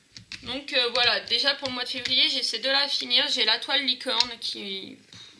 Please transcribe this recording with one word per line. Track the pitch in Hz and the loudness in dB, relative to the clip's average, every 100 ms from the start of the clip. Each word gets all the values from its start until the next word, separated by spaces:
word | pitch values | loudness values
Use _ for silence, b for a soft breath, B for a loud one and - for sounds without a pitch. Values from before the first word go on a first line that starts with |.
| B B - - | B B -16 -14
Donc, | 220 262 277 | -8 -8 -2
euh, | 277 240 | 0 2
voilà, | 240 240 202 | 4 4 2
déjà | - 233 277 277 | 0 0 2 0
pour | 269 | -2
le | |
mois | 247 | -4
de | 214 | -4
février, | 262 247 262 302 | -4 0 2 2
j'ai | 269 | 2
ces | 233 220 | -2 -2
deux-là | 254 269 | 0 2
à | 285 | 2
finir. | - 262 247 285 | -2 2 2 2
J'ai | 254 | 2
la | 214 233 | 2 2
toile | - 277 | 2 0
licorne | 269 254 262 226 254 233 | 0 -2 -2 2 2 2
qui... | - 226 202 190 196 - - B B B | -8 -6 -6 -8 -10 -16 -20 B B B